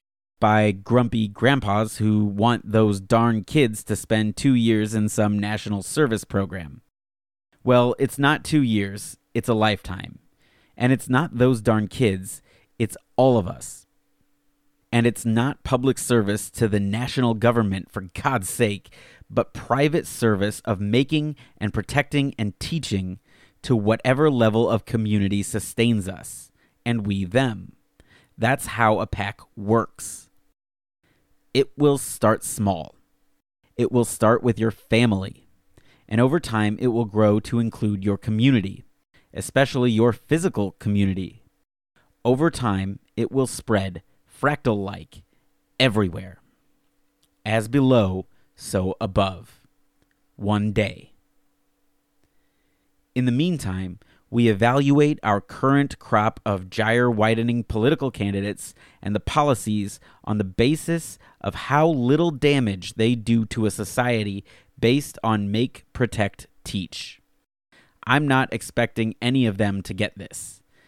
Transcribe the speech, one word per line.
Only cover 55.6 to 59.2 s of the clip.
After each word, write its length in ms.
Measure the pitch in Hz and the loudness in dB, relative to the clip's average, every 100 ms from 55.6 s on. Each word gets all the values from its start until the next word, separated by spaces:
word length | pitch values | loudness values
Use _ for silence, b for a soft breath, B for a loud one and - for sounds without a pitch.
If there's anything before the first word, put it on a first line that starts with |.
| 135 139 143 - | 2 2 0 -6
crop 420 | - 110 110 - 107 | 0 2 2 -2 -4
of 240 | 98 92 | -4 -4
gyre-widening 920 | - 110 120 123 107 110 113 120 120 | -2 0 2 2 2 2 2 0 -2
political 460 | - 113 120 156 135 | -2 0 2 2 -2
candidates 640 | - 101 98 101 - - - b b | -4 -2 -2 -4 -8 -14 -20 b b
and 120 | 98 | -6
the 60 | 104 | -4